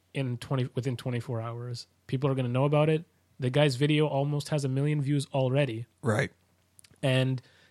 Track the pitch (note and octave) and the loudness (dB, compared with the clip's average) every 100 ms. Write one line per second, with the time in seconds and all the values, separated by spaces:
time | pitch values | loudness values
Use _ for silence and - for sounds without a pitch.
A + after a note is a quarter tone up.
0 | _ C#3+ C3 A#2+ - C3+ B2 - B2+ A#2+ | _ -6 -4 -6 -4 -2 -2 -4 -4 -4
1 | C3 A#2+ - A#2 A2+ A#2 B2 A#2+ - _ | -4 -4 -4 -6 -6 -8 -10 -12 -14 _
2 | - C3 C#3 C3+ B2 B2+ C#3+ D3 D3+ D#3 | -6 -2 0 0 0 2 2 4 4 0
3 | - _ _ - B2+ C#3 D3+ B2 D3 D3+ | -4 _ _ -6 0 4 4 4 2 4
4 | D3+ C#3 C#3+ D3 - D3+ C3+ C3+ D3 D3+ | 2 0 0 -2 -2 -2 0 0 0 0
5 | C3+ D3 C3+ C#3 C3 C3+ C#3 A2+ A#2+ _ | 0 -2 0 0 2 2 2 -2 -10 _
6 | B2+ G#2+ - - _ _ _ _ - _ | 0 2 0 -6 _ _ _ _ -20 _
7 | C#3 C3 C3 C3 - _ _ | 0 2 2 -2 -6 _ _